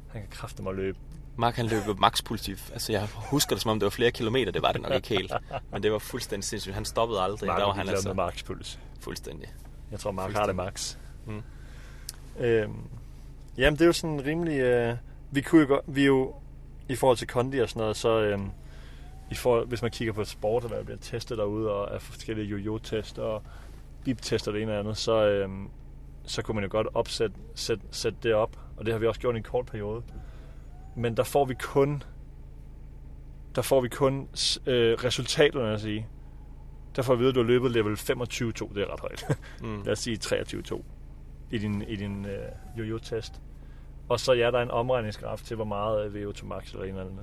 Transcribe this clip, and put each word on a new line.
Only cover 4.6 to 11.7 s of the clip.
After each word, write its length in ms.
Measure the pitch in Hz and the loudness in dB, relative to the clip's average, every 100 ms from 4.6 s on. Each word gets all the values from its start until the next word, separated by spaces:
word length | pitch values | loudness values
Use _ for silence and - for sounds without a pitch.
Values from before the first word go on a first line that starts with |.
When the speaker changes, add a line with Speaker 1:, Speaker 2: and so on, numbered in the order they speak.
Speaker 2:
var 100 | - | 2
det 100 | 120 | 2
nok 100 | - | 0
ikke 160 | 135 - | 0 2
helt. 240 | 98 - - - | 0 0 -4 -4
Speaker 1:
<laughs> 180 | 135 - | -10 -6
Speaker 2:
Men 120 | 123 | 0
det 80 | 104 | 2
var 80 | 107 | 2
fuldstændig 440 | - 120 - 101 | -2 -6 -4 -4
sindssygt. 320 | - 104 95 101 | -4 -6 -6 -6
Han 100 | 107 | -2
stoppede 360 | 117 117 101 | 0 2 2
aldrig. 260 | 92 104 98 | 0 0 0
Speaker 1:
Mark 120 | 87 | 2
Speaker 2:
Der 60 | 101 | 2
var 60 | |
Speaker 1:
er 40 | 98 | 2
Speaker 2:
han 100 | 92 | 0
Speaker 1:
ligeglad 80 | 95 | 0
Speaker 2:
altså 120 | 95 | 0
Speaker 1:
med 60 | 95 | 0
max 280 | 90 - | 0 -2
puls. 360 | - 95 - - - - | -8 -8 -10 -12 -14 -12
Speaker 2:
Fuldstændig. 500 | - - - 76 - - - - - | -10 -10 -10 -10 -12 -12 -14 -14 -10
Speaker 1:
Jeg 80 | 107 | -6
tror, 120 | 104 | -4
Mark 200 | 95 95 | -2 0
har 120 | 104 104 | 2 2
det 100 | 92 | 2
Speaker 2:
Fuldstændig. 100 | 92 | -2
Speaker 1:
max. 320 | - - - - - - 107 - - - | -4 -8 -8 -12 -12 -10 -8 -10 -14 -14